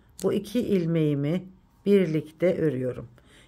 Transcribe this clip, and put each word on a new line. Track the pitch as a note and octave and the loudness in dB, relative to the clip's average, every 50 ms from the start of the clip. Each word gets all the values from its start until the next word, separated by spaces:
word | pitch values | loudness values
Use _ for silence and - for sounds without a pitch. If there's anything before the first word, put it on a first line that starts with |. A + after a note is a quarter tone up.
| _ _ _ - - | _ _ _ -4 -2
Bu | G3 - | -2 -2
iki | G#3 G3 - - B3 | -2 -4 -4 -4 -2
ilmeğimi | A3+ - G#3 F#3 E3+ D#3+ E3 E3 D#3 D3 D3 C#3 C#3+ D3 E3+ F#3 - - - - _ _ _ _ - | 0 0 0 0 0 0 0 2 2 2 0 0 0 -2 -2 -4 -4 -8 -20 -20 _ _ _ _ 0
birlikte | G3 G3+ G3 F#3 D#3+ D#3 D#3 D3+ - - - E3+ F3+ F3+ - | 4 4 4 4 4 0 -2 -4 -6 -6 0 0 0 2 2
örüyorum. | D#3+ D3+ B2+ B2+ B2+ B2 B2 - - - - - - _ - - - | 0 0 0 -2 -4 -6 -6 -8 -12 -18 -20 -20 -20 _ -20 -20 -20